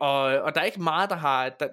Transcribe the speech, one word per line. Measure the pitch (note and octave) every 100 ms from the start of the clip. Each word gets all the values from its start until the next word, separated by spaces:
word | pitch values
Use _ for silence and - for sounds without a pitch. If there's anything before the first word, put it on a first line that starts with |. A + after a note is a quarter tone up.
og, | C#3+ C#3
og | C3+ C3+ D3+ -
der |
er | F#3
ikke | G3
meget, | E3+ D#3+ G3
der | F3
har, | D3 C3 C3
der, | - C#3